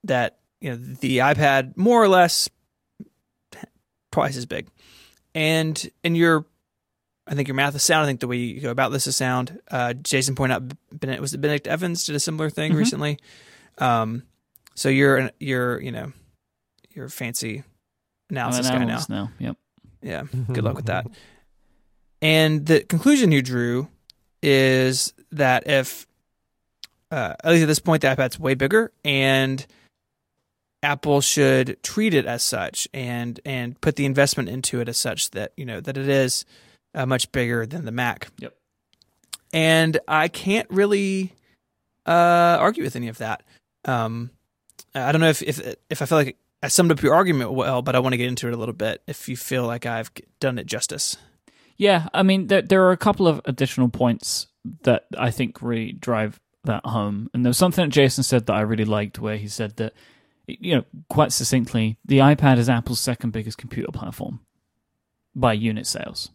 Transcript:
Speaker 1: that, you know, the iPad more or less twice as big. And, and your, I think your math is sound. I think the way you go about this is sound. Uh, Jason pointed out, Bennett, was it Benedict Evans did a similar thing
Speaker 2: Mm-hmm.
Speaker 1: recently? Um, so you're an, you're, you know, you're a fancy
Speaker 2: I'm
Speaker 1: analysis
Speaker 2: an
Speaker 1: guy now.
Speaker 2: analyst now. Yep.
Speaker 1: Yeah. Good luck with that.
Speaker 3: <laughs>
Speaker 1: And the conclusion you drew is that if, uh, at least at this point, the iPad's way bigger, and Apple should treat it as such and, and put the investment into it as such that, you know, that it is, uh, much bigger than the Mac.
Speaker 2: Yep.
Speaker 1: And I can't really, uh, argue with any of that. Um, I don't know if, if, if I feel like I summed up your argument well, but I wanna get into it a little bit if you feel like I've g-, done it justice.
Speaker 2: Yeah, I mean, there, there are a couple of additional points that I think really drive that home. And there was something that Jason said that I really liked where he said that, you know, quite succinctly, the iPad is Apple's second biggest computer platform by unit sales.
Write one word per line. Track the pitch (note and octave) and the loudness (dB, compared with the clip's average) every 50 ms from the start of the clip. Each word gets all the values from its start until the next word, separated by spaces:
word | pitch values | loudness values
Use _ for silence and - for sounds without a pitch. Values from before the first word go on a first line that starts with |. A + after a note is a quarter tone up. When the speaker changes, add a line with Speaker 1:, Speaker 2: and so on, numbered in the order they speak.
| - | -2
Speaker 1:
that, | G#3 C3 B2 A#2+ G2 _ _ _ _ _ _ | 0 0 0 0 -2 _ _ _ _ _ _
you | - D3 | -8 -8
know, | B2 A#2 | -8 -8
the | B2 C3 C3 - - C3 C3 B2 | -10 -14 -10 -6 -2 0 2 2
iPad | B2+ C#3 D3 A2+ D3+ C#3 C#3 C3+ C3 C3 - - | 4 2 2 4 4 4 4 2 0 -2 -4 0
more | F#3 A3+ A#3+ A#3 | 2 4 6 6
or | A3+ G3 | 6 6
less | F#3+ F3+ F3 F3 - - - - _ _ _ _ _ _ _ _ _ _ - _ _ _ _ _ _ _ _ _ - - - - _ _ _ _ _ _ _ _ | 8 6 6 6 4 0 -2 -4 _ _ _ _ _ _ _ _ _ _ -20 _ _ _ _ _ _ _ _ _ -20 -20 -20 -20 _ _ _ _ _ _ _ _
twice | - E3+ D3 C#3 C3+ B2+ | -2 -2 -2 -2 -4 -8
as | B2 | -10
big. | - - - - - _ _ _ _ _ - - _ _ _ _ _ _ | -8 -8 -10 -10 -12 _ _ _ _ _ -20 -20 _ _ _ _ _ _
And, | D#3+ D#3 D#3 D#3+ D#3+ D#3+ D#3+ D#3 - - E3 _ _ _ | -2 0 2 2 2 0 -2 -4 -6 -8 -12 _ _ _
and | E3+ E3 | -2 2
your, | E3 E3+ E3+ E3 D#3 D#3 _ _ _ _ _ _ _ _ _ _ _ _ _ _ _ _ | 4 4 4 4 2 0 _ _ _ _ _ _ _ _ _ _ _ _ _ _ _ _
I | - D3 | -8 -4
think | C#3 C#3 B2 | -4 -4 -4
your | C3 | -2
math | C3+ C#3+ C#3+ C#3+ | -2 -2 -2 -2
is | D3 - | -2 0
sound. | - E3 D#3 D3+ | 2 2 2 2
I | |
think | C#3+ C3+ A#2+ | 0 -2 -4
the | - A#2+ | -4 -6
way | B2 B2 | -4 -4
you | A#2+ A#2+ - - | -6 -6 -8 -8
go | C#3+ B2+ | -8 -6
about | A#2+ C3 C3+ A#2+ | -2 -2 -2 -2
this | B2+ C3+ - C#3 | -2 -4 -4 -2
is | C3 | -2
sound. | - C3+ B2+ B2+ B2+ B2+ B2 E3 G#3 _ _ | -2 -2 0 -2 -2 -4 -6 -10 -16 _ _
Uh, | - C3 B2 A#2+ B2 | -6 -4 -4 -4 -6
Jason | B2+ - - - C3+ B2+ C#3+ C3+ | -8 -6 -2 -2 0 0 0 -2
pointed | B2 C3+ B2+ B2+ | -2 0 0 0
out, | G2 C3 B2+ C#3 - _ _ | -2 -4 -8 -14 -16 _ _
Bennett, | - - - C3 C3 - | -12 -10 -8 -6 -6 -6
was | - C3+ - | -8 -8 -8
it | C#3 | -4
Benedict | C#3+ D3 D3+ C#3+ C#3+ - | -2 -2 -2 -2 -4 -4
Evans | D3 D#3+ F3+ F3 E3+ F3 - | -4 -4 -2 -4 -4 -4 -6
did | - D3 | -6 -4
a | C#3+ | -4
similar | - - D#3+ D#3 D#3 D3+ | -4 -4 -4 -4 -4 -4
thing | D3 - D#3 D#3 | -4 -4 -2 0
Speaker 2:
Mm-hmm. | D#3+ D#3 | 0 2
Speaker 1:
recently? | G#3+ A#3+ - - D3 D3 D3 C#3 _ _ - - - - - _ _ _ _ - | 2 0 0 -2 -4 -4 -4 -6 _ _ -20 -20 -20 -20 -20 _ _ _ _ -2
Um, | - B2+ A#2+ A2+ A2+ A2 A2+ B2+ - _ _ _ _ _ _ _ _ - _ | 0 0 2 0 0 -4 -6 -10 -12 _ _ _ _ _ _ _ _ -20 _
so | - - C#3 | -4 0 2
you're | C3+ C3+ C#3+ C#3 C3+ C3 | 4 4 4 4 4 2
an, | C3 B2 - _ | 0 -2 -6 _
you're, | - C#3 C3 B2+ B2 B2 B2 - | -8 -4 -4 -2 -2 -2 -4 -6
you | - C3 | -8 -10
know, | A#2 A2+ - C#3 - _ _ _ _ _ _ _ _ _ _ _ _ _ _ _ | -10 -10 -12 -12 -14 _ _ _ _ _ _ _ _ _ _ _ _ _ _ _
you're | _ - B2+ | _ -18 -16
a | C3 | -16
fancy | - - C3+ A#2 A#2+ - - A#2 G#2+ B2+ | -12 -10 -10 -8 -6 -6 -6 -6 -8 -10
Speaker 2:
I'm | C#3 _ _ _ _ _ _ _ _ _ _ _ _ _ - C3 | -12 _ _ _ _ _ _ _ _ _ _ _ _ _ -8 -6
Speaker 1:
analysis | A#2+ A#2+ B2 B2 B2 C3 | -4 -2 -2 -2 0 0
Speaker 2:
an | B2+ | 0
Speaker 1:
guy | B2+ | 0
now. | B2 | 0
Speaker 2:
analyst | A#2 A2+ A#2 - - | -2 -2 -6 -6 -6
now. | G#2+ G#2 G2+ A2+ - - | -6 -6 -8 -8 -10 -8
Yep. | - A#2+ - _ _ _ _ _ _ - _ _ | -8 -8 -8 _ _ _ _ _ _ -20 _ _
Speaker 1:
Yeah. | - - E2 - - C#3+ - B2+ B2+ G2+ | -12 -10 -8 -8 -8 -8 -8 -6 -6 -4
Good | B2+ - - | -4 -2 -2
luck | A#2 - | -2 -4
with | - - | -4 -6
that. | A2 F#2 F2+ A2 A2+ | -4 -4 -4 -6 -8
Speaker 3:
<laughs> | - - - - _ _ _ _ _ _ _ _ _ _ _ _ _ _ _ _ _ _ | -14 -18 -20 -20 _ _ _ _ _ _ _ _ _ _ _ _ _ _ _ _ _ _
Speaker 1:
And | - D#3 D#3 D#3+ D#3 D#3 D#3 D3+ C#3+ | 0 2 4 4 4 4 2 0 2
the | D#3 E3 D3 | 4 4 4
conclusion | - _ - D#3+ - C4+ D4 C#4 B3 F#3 D#3 | 4 _ -2 2 4 4 6 6 6 6 4
you | C#3 | 4
drew | B2+ A#2+ B2+ B2 A#2+ A#2+ A#2+ B2 C#3+ - _ _ _ _ _ _ _ _ _ _ | 2 0 -2 -2 -2 0 -2 -4 -4 -6 _ _ _ _ _ _ _ _ _ _
is | - C#3+ C#3 C3+ C3+ C3 C3 C3 C3 C3 C3 C3 - - _ _ _ _ - | 0 2 4 4 4 4 4 4 2 2 0 -2 -4 -6 _ _ _ _ -4
that | D3 C#3+ B2+ B2+ C3 - - | 0 2 2 2 2 0 0
if, | D3 C3+ B2+ - - - - _ _ _ _ _ _ _ _ _ _ _ _ _ _ _ - - _ _ _ _ | 0 0 0 -2 -10 -16 -18 _ _ _ _ _ _ _ _ _ _ _ _ _ _ _ -20 -20 _ _ _ _
uh, | - C#3+ A#2 F2+ - - - | -6 -4 -4 -4 -6 -4 2
at | E3 | 4
least | E3+ E3+ D#3+ | 4 6 6
at | D3+ | 4
this | D3+ - | 2 0
point, | - F3+ D#3+ D3+ | 2 2 2 4
the | - C3+ | 4 2
iPad's | C3 C3+ C3+ B2+ - - | 2 2 0 -2 -2 -4
way | E3 C3 C3+ | -2 -2 0
bigger, | B2+ C3+ C#3 G3 A3 A3+ - _ _ _ | 0 0 2 2 2 0 0 _ _ _
and | D3 C#3+ C3+ C3+ C3+ C3+ C3+ C3+ C3 C3+ C3+ C3+ _ _ _ _ _ _ _ _ _ _ _ _ _ _ _ _ _ _ _ _ _ _ _ | -2 0 2 2 2 2 2 2 0 -2 -6 -8 _ _ _ _ _ _ _ _ _ _ _ _ _ _ _ _ _ _ _ _ _ _ _
Apple | - C#3+ C#3+ C#3 - D3 C#3+ C#3+ | -4 -4 -4 -2 0 2 2 2
should | C#3 - - D3+ C#3+ C3+ C3 C3 C3 A#2 - _ - | 2 2 2 4 4 4 4 4 2 0 -6 _ -12
treat | - - - G#3+ A3 E3+ | -8 -4 0 0 2 2
it | C#3+ A#2 | 2 0
as | - A#2+ A#2+ | 0 -4 -4
such | - - - A2 F2+ C#2 - - - - - | -4 -4 -2 -4 -6 -6 -6 -8 -8 -8 -8
and, | C3+ B2+ B2 A#2+ A#2+ A#2+ A#2+ A#2 - _ | -10 -8 -6 -6 -6 -6 -8 -10 -10 _
and | C#3+ C3+ B2+ A#2+ A#2+ B2 _ | -8 -6 -6 -6 -8 -10 _
put | - D#3+ D3 - | -2 -2 -2 0
the | C#3+ | -2
investment | C#3 C3 C#3 C#3 C#3+ - - B2+ E2+ | -2 2 2 2 2 2 -4 -4 -6
into | A#2 C3 B2+ - - B2 | -6 -6 -6 -4 -4 -4
it | A#2+ A#2 | -6 -4
as | A#2 - | -4 -4
such | - A#2+ G2 - - - | -4 -4 -4 -4 -6 -6
that, | - G2 G#2 - _ - | -6 -8 -10 -10 _ -12
you | C#3+ | -12
know, | B2 A2+ F2+ | -10 -10 -10
that | D3+ C#3+ C3+ C3+ | -8 -8 -8 -4
it | C3+ C3+ | 0 2
is, | C#3 C3+ C3+ B2+ B2+ - - _ _ _ _ _ _ _ _ _ _ | 2 4 4 2 0 -4 -6 _ _ _ _ _ _ _ _ _ _
uh, | D#3+ C3 | -6 -2
much | B2+ C3 B2 - - - | 0 0 -2 -2 -4 -2
bigger | C3+ B2 A#2 A#2+ A#2 A2+ | -4 -2 -2 -2 -2 -4
than | A2+ C#3 F3 D3+ | -4 -8 -10 -10
the | A2+ | -8
Mac. | A2+ B2 B2 A#2+ G#2+ - - - _ - | -4 -4 -2 -4 -4 -6 -12 -20 _ -18
Speaker 2:
Yep. | - - _ _ _ _ _ _ _ _ _ _ _ _ _ _ _ _ - - _ _ | -18 -18 _ _ _ _ _ _ _ _ _ _ _ _ _ _ _ _ -20 -20 _ _
Speaker 1:
And | - D#3+ D#3+ D#3+ D#3+ D#3+ D#3+ D#3+ D#3 - - - | -2 0 2 4 4 4 4 2 0 -2 -2 0
I | D#3 D#3 D#3 E3+ | 0 0 0 0
can't | - - - F#3+ G3 A3 G#3+ - | -2 -6 -4 -2 -2 -2 -2 -2
really, | F#3 F#3+ G3+ G3+ G#3 G3+ G3 F#3+ F#3+ F#3+ F#3+ F#3 _ _ _ _ _ _ _ _ _ _ _ _ _ _ _ | 0 0 2 2 2 0 0 0 -2 -2 -4 -6 _ _ _ _ _ _ _ _ _ _ _ _ _ _ _
uh, | - E3 E3+ E3+ F3 F3 E3+ E3+ E3+ E3+ D#3+ | 2 4 6 6 6 6 6 6 4 4 4
argue | D#3 F#3 A3 E4+ - | 4 2 2 0 -6
with | C#3+ - | -6 -6
any | B2 A#2+ A#2 | -6 -8 -8
of | A2 - | -8 -8
that. | A2+ A2 G#2+ - _ _ _ _ _ _ _ _ _ | -8 -8 -8 -8 _ _ _ _ _ _ _ _ _
Um, | - C3 A#2+ A2+ A2+ A2+ A#2 A#2+ B2 _ _ _ _ _ _ _ _ _ - - _ _ | -4 -2 -2 -2 -4 -6 -8 -10 -12 _ _ _ _ _ _ _ _ _ -20 -20 _ _
I | C#3 B2+ C3 | -6 -2 0
don't | D3 D#3+ | 2 4
know | E3 D#3+ | 4 4
if, | D3+ - | 2 2
if, | - - C#3+ D3 - - - _ _ _ | -2 -6 -6 -6 -8 -12 -14 _ _ _
if | D3 - | -6 -6
I | D3 | -2
feel | B2+ E3 D#3 | 0 2 2
like | D3 C3 - _ _ _ _ _ | 2 0 -4 _ _ _ _ _
I | - D3+ | -6 0
summed | - - F3+ E3+ D#3 | 2 4 4 4 4
up | C#3+ | 4
your | D#3 C#3 D3 | 4 4 6
argument | E3 G3 F#3 E3 - B2 A2+ | 6 6 4 2 0 0 -2
well, | C3 C3 A#2+ A#2+ C3+ B2 | -2 -2 -2 0 -2 -2
but | B2 C3+ B2+ | -2 2 0
I | B2+ | 2
wanna | B2 C3 B2+ | 2 2 0
get | A#2+ A#2+ B2+ | 0 -2 -2
into | B2+ B2 - A#2+ | -4 -4 -4 -6
it | A#2+ | -4
a | A#2 | -4
little | A2+ A#2+ A2 | -6 -8 -6
bit | F2+ G#2 A2 - - _ - | -4 -4 -4 -4 -6 _ -14
if | D3+ - - - | -14 -12 -10 -10
you | B2+ | -10
feel | B2 - - C#3 B2+ B2 | -10 -6 -4 -4 -2 -2
like | A#2 A#2 A#2+ - | -2 -4 -6 -6
I've | A#2+ A#2 A2+ A2+ - _ | -6 -6 -6 -8 -10 _
g-, | - - _ _ _ | -20 -20 _ _ _
done | - C3+ B2+ A#2 | -4 -2 -2 -4
it | - - | -6 -6
justice. | A2 A#2 - - - D3+ - - - - _ _ _ _ _ _ _ _ _ _ _ | -6 -6 -6 -6 -6 -6 -6 -6 -6 -10 _ _ _ _ _ _ _ _ _ _ _
Speaker 2:
Yeah, | _ G3 G3+ G3 E3+ D#3+ F#3 - | _ 4 4 4 4 2 0 0
I | D#3+ | 2
mean, | F#3 F#3+ F#3+ F#3+ F#3 G3+ | 4 4 4 4 2 2
there, | G3+ F#3+ | 2 2
there | - - G3 F#3+ F#3 | 4 4 6 6 8
are | F3+ | 6
a | F#3 F3 | 4 4
couple | - G#3+ G3 - G3 E3+ | 2 0 2 4 4 2
of | D3+ C#3+ - | 2 2 -2
additional | - C3+ - C#3 B2+ - - B2+ B2 | -6 -2 -2 -2 -2 0 0 0 0
points | - - B2+ A#2+ A2+ - - - - - - _ _ _ _ - - - - | 2 0 0 0 0 0 -4 -6 -6 -6 -8 _ _ _ _ -16 -16 -2 2
that | C3 A#2+ - _ _ - - | 2 2 2 _ _ -6 -2
I | - B2 | -2 -2
think | A2+ - C3 A2+ - - | -2 -2 -4 -4 -4 -8
really | B2+ B2 A#2 A2+ A2+ G#2+ | -6 -4 -4 -4 -4 -6
drive | - - - - A#2 A2 A2 G#2+ - _ _ _ _ _ _ | -10 -10 -4 -2 -2 0 -2 -4 -6 _ _ _ _ _ _
that | - A2 - - | -4 -4 -4 -4
home. | - A2+ A#2 G#2 G#2 G#2 G2+ A2+ - _ | -4 -4 -2 -2 -2 -4 -6 -8 -6 _
And | B2 B2 | 0 0
there | B2 | 2
was | B2 - | 4 4
something | F#3 F3+ D#3+ - F3 | 2 2 4 2 0
that | D3 | 2
Jason | C3 D3 C#3 C3 - - B2+ | 4 4 4 4 4 0 0
said | - C3 B2 A2 | 2 2 0 2
that | - G#2 | 2 0
I | G#2 | 0
really | G#2+ G#2 A2+ G#2+ A2 | 0 0 0 -2 0
liked | G#2+ G#2+ G#2 G#2 G2+ - - | 0 0 -2 -2 -4 -8 -8
where | A2 G#2+ G#2+ G#2+ | -6 -6 -6 -6
he | G#2 G#2 | -8 -10
said | - - A2+ G#2 G#2+ - | -8 -8 -8 -8 -6 -6
that, | A2+ A2 _ _ - _ _ _ _ _ _ _ _ | -8 -8 _ _ -20 _ _ _ _ _ _ _ _
you | - - - - F3+ E3 | -16 -16 -10 -4 0 0
know, | C3 - _ - - - _ | 0 0 _ -16 -20 -16 _
quite | - D3 D3+ - - | 2 2 2 2 0
succinctly, | - A#2 - - C3 A#2 - - A#2 A2 A2 A2 _ _ | -4 -2 0 0 0 0 0 -2 0 0 0 -2 _ _
the | - C#3 C3+ | 2 4 6
iPad | C3+ C#3 D3 C#3+ - C#3 C3 A#2+ | 8 8 6 6 6 6 6 6
is | A#2 B2 | 4 2
Apple's | B2+ A#2 A#2 - B2 - | 2 0 0 -2 -4 -4
second | - - B2 - - A#2+ | -2 -4 -4 -4 -4 -6
biggest | G#2+ A2+ G#2+ A2+ - - | -4 -4 -8 -8 -12 -12
computer | - A#2+ - - - - | -14 -10 -8 -8 -8 -8
platform | D#3 A#2 - - - - - - - A2+ _ _ _ _ _ _ _ _ _ _ _ _ _ _ _ _ _ _ _ | -8 -10 -10 -12 -10 -10 -10 -10 -10 -14 _ _ _ _ _ _ _ _ _ _ _ _ _ _ _ _ _ _ _
by | C3 B2+ A#2+ A2 | 0 0 0 0
unit | G#2+ A2 A2+ G#2+ G#2+ - - | 2 0 -2 -2 -2 -6 -6
sales. | - - - - - - - - _ | -8 -8 -8 -10 -10 -12 -12 -12 _